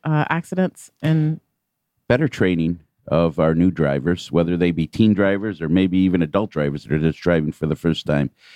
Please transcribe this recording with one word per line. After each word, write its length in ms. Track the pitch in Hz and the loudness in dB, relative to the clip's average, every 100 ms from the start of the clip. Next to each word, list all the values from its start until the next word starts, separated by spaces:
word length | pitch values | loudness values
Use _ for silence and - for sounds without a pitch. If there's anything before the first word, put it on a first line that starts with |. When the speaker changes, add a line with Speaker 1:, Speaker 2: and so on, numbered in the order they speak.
Speaker 1:
uh, 220 | 156 151 - | -2 0 0
accidents? 640 | 165 - 180 185 - - _ | -4 -4 -4 -4 -6 -20 _
And 360 | 156 160 156 156 _ _ _ _ _ _ - | 0 0 0 -4 _ _ _ _ _ _ -2
Speaker 2:
better 200 | 127 151 | 0 0
training 520 | - 95 85 82 87 _ _ - | 0 0 2 0 -4 _ _ -2
of 300 | 78 85 78 | 0 0 2
our 160 | 80 | 2
new 160 | 82 92 | 2 2
drivers, 640 | 80 76 69 76 87 - | 2 0 0 -2 -4 -2
whether 260 | 80 85 87 | -2 0 0
they 140 | 90 | 0
be 160 | 82 80 | 0 -4
teen 260 | - 110 | 2 2
drivers 480 | 98 98 98 107 82 | 4 2 -2 -4 -6
or 80 | 80 | 0
maybe 260 | 90 95 92 | 2 2 2
even 240 | 92 90 | 2 0
adult 260 | 80 101 107 | 0 -2 -2
drivers 340 | 78 71 71 | -2 -4 -4
that 80 | - | -4
are 60 | 76 | 0
just 220 | 80 - | 0 -2
driving 320 | 87 85 76 | 0 0 -2
for 160 | - 78 | -4 -4
the 80 | 76 | -2
first 320 | 85 76 - | -2 -2 -2
time. 240 | 73 69 - - | -2 -2 -8 -20